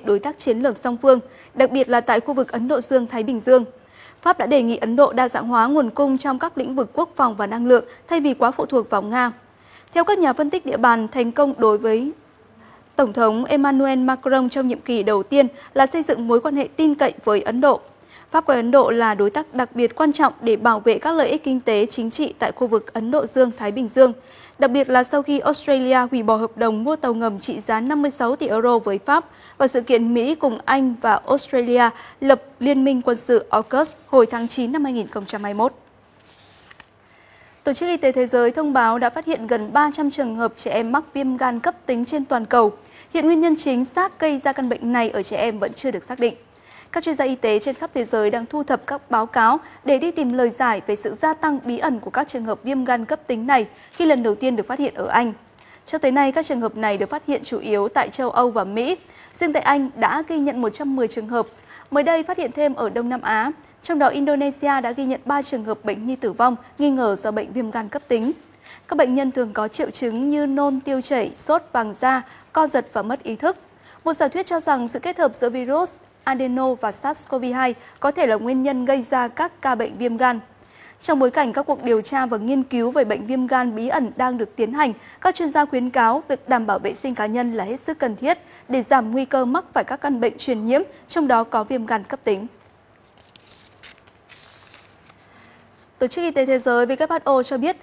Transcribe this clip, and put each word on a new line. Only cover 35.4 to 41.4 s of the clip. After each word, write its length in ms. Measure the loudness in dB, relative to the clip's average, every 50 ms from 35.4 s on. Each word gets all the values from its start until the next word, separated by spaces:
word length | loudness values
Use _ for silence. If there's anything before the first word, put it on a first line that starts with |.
| -6
hai 100 | -4 -2
mươi 40 | 0
mốt. 140 | 0 0 0 -4 _ _ _ _ _ _ _ _ _ _ _ _ -20 -20 -20 -20 -20 -20 -20 -20 -20 _ _ _ _ _ _ _ _ _ _ _ _ _ _ _ -6
Tổ 80 | -4
chức 160 | -4 -2 -2 -4
Y 80 | -2
tế 160 | 0 0 0
Thế 140 | 2 2 0
giới 240 | 0 2 2 2 2
thông 220 | 0 0 -2 0
báo 260 | 2 2 2 2 2 2
đã 120 | 0 -2
phát 160 | -2 -4 -4
hiện 200 | -4 -4 -4 -4
gần 260 | -2 -2 -2 -2 0
ba 180 | 0 2 2 2
trăm 180 | 0 -2 -2 -2
trường 260 | -2 -2 -4 -4 -4
hợp 160 | -2 -4 -4 -4
trẻ 140 | -6 -6 -4
em 220 | -2 -2 0 0
mắc 120 | -2 -2 -2 -4 -6
viêm 220 | -4 -4 -2 -2
gan 240 | -2